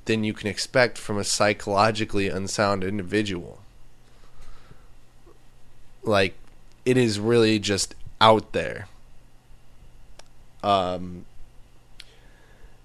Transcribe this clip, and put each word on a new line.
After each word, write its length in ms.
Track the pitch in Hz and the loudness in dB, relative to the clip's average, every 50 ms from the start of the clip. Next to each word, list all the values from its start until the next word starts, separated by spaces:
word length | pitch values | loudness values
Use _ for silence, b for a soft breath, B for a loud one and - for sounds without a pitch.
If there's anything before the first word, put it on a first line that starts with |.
| - | -2
than 180 | - 113 113 107 | -2 0 0 0
you 100 | 107 104 | -2 -4
can 140 | - - 104 | -4 -4 -6
expect 500 | 92 - - - - 131 123 117 - - | -4 -4 -6 -2 2 2 2 2 0 -4
from 200 | - - 107 101 | -8 -6 -4 -4
a 60 | 98 | -2
psychologically 1040 | - - - 107 104 107 - - - 101 98 104 110 113 98 110 - - 104 98 98 | -2 0 2 2 2 2 0 -2 -2 2 4 4 4 2 0 -4 -2 0 0 0 0
unsound 560 | - 95 98 95 - - 107 101 101 95 92 | -2 -4 -6 -4 -2 0 2 2 2 0 -2
individual. 800 | 92 101 101 92 90 101 104 110 98 95 87 - - 52 - - - - - - - - - - b b b b b b b b b b b b b b b b b b - - - - - - - - - - - - - - - - - - - - - - | -4 -4 -6 -6 -2 0 0 0 0 -4 -6 -8 -10 -16 -20 -20 -20 -20 -20 -20 -20 -20 -20 -20 b b b b b b b b b b b b b b b b b b -20 -20 -20 -20 -20 -20 -20 -20 -20 -20 -20 -20 -20 -18 -18 -18 -16 -16 -18 -16 -8 -2
Like, 320 | 113 107 98 98 95 - - - - - - - - - - - | 2 4 4 4 2 0 -6 -16 -18 -18 -20 -20 -20 -16 -6 0
it 120 | 127 127 127 | 2 4 4
is 220 | 123 113 104 101 | 4 2 2 0
really 400 | 104 113 120 120 113 110 110 110 | 0 4 6 6 6 6 4 2
just 340 | 98 101 101 92 - - - - - - - - | 2 0 0 0 -2 -4 -8 -12 -12 -8 2 6
out 320 | 107 110 110 107 104 - | 8 8 8 8 4 0
there. 360 | - 92 82 - 58 - 104 - - - - - - - - - - - _ - - - - - - - - - - - - - - - - - - - - - - - | -2 -2 -2 -2 -6 -8 -12 -14 -16 -20 -20 -20 -20 -20 -20 -20 -20 -20 _ -20 -20 -20 -20 -20 -20 -20 -20 -20 -20 -20 -18 -18 -16 -18 -18 -18 -20 -20 -20 -20 -14 -4
Um, 640 | - 104 101 98 92 90 90 90 92 90 90 87 - - - - - - - - - - - - - - - b b b b b b b b b b b b b b b b b b | 2 2 4 4 4 0 -2 -6 -8 -10 -12 -14 -14 -16 -14 -14 -14 -14 -14 -20 -20 -20 -20 -20 -20 -20 -20 b b b b b b b b b b b b b b b b b b